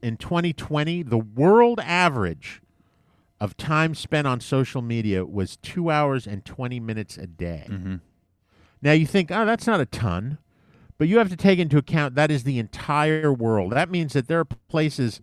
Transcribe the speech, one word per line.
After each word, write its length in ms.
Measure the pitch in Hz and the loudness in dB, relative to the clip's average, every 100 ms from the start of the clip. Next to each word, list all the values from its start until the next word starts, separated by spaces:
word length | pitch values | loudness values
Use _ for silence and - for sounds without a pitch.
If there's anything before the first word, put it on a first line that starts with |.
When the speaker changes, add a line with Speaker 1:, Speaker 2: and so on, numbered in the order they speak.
Speaker 1:
In 140 | 117 113 | -8 -8
twenty 340 | - 170 170 | -4 -2 -2
twenty, 500 | 147 - 147 156 175 | -4 -4 -2 -2 -4
the 160 | 135 113 | -2 -2
world 640 | 110 113 165 226 240 220 | -2 2 6 8 6 2
average 800 | 139 175 180 127 90 78 - - _ _ _ _ _ _ _ - | 0 2 4 2 -2 -4 -10 -20 _ _ _ _ _ _ _ -8
of 160 | 104 - | -8 -6
time 380 | - 156 160 | -2 0 0
spent 320 | 151 - 151 143 | -2 -4 -2 0
on 140 | 123 | -2
social 420 | - 135 131 135 | 0 0 0 -4
media 420 | 117 117 107 92 | -4 -2 0 -2
was 320 | 87 98 92 - | -2 -4 -6 -8
two 340 | - 180 165 | -10 -4 0
hours 360 | 151 147 131 101 | 0 0 -2 -6
and 180 | 101 | -10
twenty 340 | - - 123 123 | -12 -10 -8 -6
minutes 380 | 113 110 104 - | -6 -6 -8 -12
a 100 | 87 | -14
day. 400 | 82 87 80 - | -8 -8 -8 -10
Speaker 2:
Mm-hmm. 260 | 98 92 95 - _ _ _ _ _ _ _ | -10 -8 -8 -12 _ _ _ _ _ _ _
Speaker 1:
Now, 100 | 143 | 2
you 140 | 156 156 | 2 2
think, 240 | 196 156 | 0 0
"Oh, 160 | 180 214 | 0 0
that's 200 | 226 233 | 0 0
not 140 | 196 | 0
a 60 | 123 | 0
ton." 520 | - 110 87 117 151 _ _ _ _ - - | -2 -2 -2 -4 -10 _ _ _ _ -18 -2
But 100 | 156 | 2
you 100 | 226 | 4
have 120 | 196 | 2
to 60 | 175 | 4
take 220 | 196 180 | 4 4
into 200 | 165 147 | 4 2
account 360 | - 160 143 127 | 2 0 0 2
that 140 | 151 | 2
is 140 | 143 | 2
the 140 | 123 127 | 0 -2
entire 760 | 107 - - 147 156 156 151 | -4 -8 -2 0 2 2 2
world. 400 | 127 113 107 92 | 2 2 2 2
That 180 | 123 170 | 0 0
means 220 | 175 151 | -2 0
that 160 | 143 123 | -2 0
there 120 | 165 | 0
are 40 | |
places, 760 | 160 - _ 165 151 - 120 - | -2 -8 _ 0 0 0 -4 -4